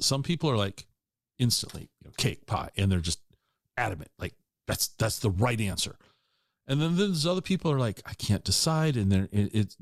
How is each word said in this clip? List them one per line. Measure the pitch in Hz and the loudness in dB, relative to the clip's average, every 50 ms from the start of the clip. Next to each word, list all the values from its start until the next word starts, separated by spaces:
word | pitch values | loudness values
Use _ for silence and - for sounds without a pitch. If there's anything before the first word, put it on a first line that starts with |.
Some | - - 135 139 135 | 0 0 0 0 0
people | - 170 147 165 151 | -2 -2 0 0 0
are | 123 | 2
like, | 107 101 98 - - - _ _ _ _ _ _ _ _ _ _ | 2 0 -2 -4 -10 -20 _ _ _ _ _ _ _ _ _ _
instantly, | - 123 117 - - - - - 80 - - _ _ | 0 2 2 2 0 -2 -6 -12 -16 -16 -18 _ _
you | - - | -20 -14
know, | - | -6
"Cake, | - - 113 87 - - | -2 -2 -2 -2 -4 -6
pie," | - - 71 - - - | -4 -4 -4 -4 -4 -2
and | - 98 98 | 2 2 4
they're | 95 87 | 4 2
just | 78 78 - - - _ _ _ _ _ _ _ _ _ - | 2 -2 -4 -4 -6 _ _ _ _ _ _ _ _ _ -4
adamant, | 123 120 104 92 80 - - _ - | -4 -2 -2 -4 -6 -12 -16 _ -10
like, | 95 87 - _ _ _ _ _ - | -10 -10 -10 _ _ _ _ _ -6
"That's, | - - - - - | -6 -4 -2 -4 -4
that's | - - 113 110 - - | -2 -2 -2 -2 0 0
the | - 107 | 0 0
right | 87 90 117 123 120 110 | 2 2 2 0 2 0
answer." | 110 98 90 - - - - _ _ _ _ _ _ _ _ _ _ _ _ _ _ | -2 -2 -2 -4 -4 -6 -8 _ _ _ _ _ _ _ _ _ _ _ _ _ _
And | 131 139 147 | -2 0 0
then | 156 165 175 | 2 2 2
there's | 175 208 202 180 156 143 | 2 2 2 0 0 0
other | 175 185 190 | 0 0 -2
people | - - 190 175 - 165 | 0 -2 -2 0 0 0
are | 143 135 | 0 2
like, | 123 110 95 - - | 0 0 -2 -6 -10
"I | - - | -14 -12
can't | - - - 101 92 - | -8 0 0 0 0 2
decide," | 101 92 - - 165 160 156 160 156 135 | 0 0 2 2 2 2 2 2 2 2
and | 117 101 98 | 2 4 4
they're, | 98 95 98 - | 4 4 2 0
it, | 101 101 101 - - | 0 0 0 2 2
it, | 107 101 92 - - | 0 0 0 -4 -10